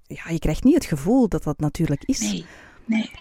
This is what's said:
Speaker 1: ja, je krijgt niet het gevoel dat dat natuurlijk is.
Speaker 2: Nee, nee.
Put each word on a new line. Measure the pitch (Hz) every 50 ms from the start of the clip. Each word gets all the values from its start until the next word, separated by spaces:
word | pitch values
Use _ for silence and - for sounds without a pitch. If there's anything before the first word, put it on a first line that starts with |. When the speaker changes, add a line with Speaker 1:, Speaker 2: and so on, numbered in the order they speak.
| _
Speaker 1:
ja, | _ 147 - - -
je | 165 160
krijgt | - 160 156 - -
niet | 247 320
het | 302 -
gevoel | - 170 139 135 180 233 269 247 190
dat | - 156 -
dat | 156 147 -
natuurlijk | 151 147 - - 165 151 143 - -
is. | - 269 -
Speaker 2:
Nee, | 220 208 - 180 185 - - - - - - - -
nee. | - 226 220 220 - - -